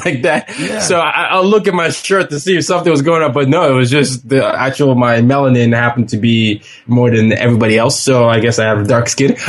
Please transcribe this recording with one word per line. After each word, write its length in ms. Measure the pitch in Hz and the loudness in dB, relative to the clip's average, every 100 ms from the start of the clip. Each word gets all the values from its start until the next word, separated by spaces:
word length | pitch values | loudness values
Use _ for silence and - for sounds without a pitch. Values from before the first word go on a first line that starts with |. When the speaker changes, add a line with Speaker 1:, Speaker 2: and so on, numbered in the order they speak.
| 131 | -2
Speaker 1:
like 160 | 127 | -2
that. 280 | 135 156 - - | -2 -2 -4 -10
Speaker 2:
Yeah. 220 | 170 214 | -8 -6
Speaker 1:
So 180 | 185 180 | -2 -2
I, 260 | 151 143 160 | -2 -2 -2
I'll 120 | 180 190 | 0 2
look 220 | 214 185 | 2 0
at 60 | |
my 160 | 180 165 | -2 -2
shirt 400 | 131 - 196 175 | -4 -2 -2 -2
to 100 | 143 | -4
see 160 | 180 180 | -2 -2
if 80 | |
something 260 | 139 180 175 | 0 -2 0
was 120 | 151 | 0
going 200 | 143 165 | 2 0
on, 120 | 151 | 0
but 160 | 127 135 | 0 0
no, 200 | 156 160 | 2 2
it 60 | 127 | 2
was 140 | 123 | 2
just 380 | 147 135 127 117 | 2 0 -4 -2
the 160 | 135 104 | 0 0
actual, 500 | - 131 135 143 123 | -2 -4 0 2 2
my 220 | 120 117 | 2 2
melanin 580 | 120 139 135 123 117 117 | 2 2 2 2 2 2
happened 320 | 120 117 110 | 0 -2 -4
to 80 | 110 | -2
be 440 | 113 113 110 104 - - - | 0 0 0 -2 -10 -16 -2
more 220 | 120 120 | 0 2
than 240 | 113 110 | 2 2
everybody 440 | 104 120 117 113 110 | 2 0 2 2 2
else. 220 | 120 - | 0 -2
So 300 | - 127 117 | 0 2 2
I 100 | 113 | 2
guess 200 | 117 113 | 0 0
I 60 | 110 | 0
have 220 | 107 104 | 0 0
dark 220 | 120 120 | 0 0
skin, 260 | - 139 - | 0 0 -2